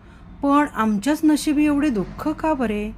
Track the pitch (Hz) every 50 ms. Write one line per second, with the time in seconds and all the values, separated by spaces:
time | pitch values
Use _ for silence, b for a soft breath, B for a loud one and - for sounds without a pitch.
0 | B B B B B B B - - 277 277 285 294 285 - - 220 220 214 196
1 | - 277 311 302 - 302 302 285 - 311 294 294 302 302 294 285 277 311 233 202
2 | 175 - - - - 302 311 - - 311 311 262 254 214 208 208 208 214 220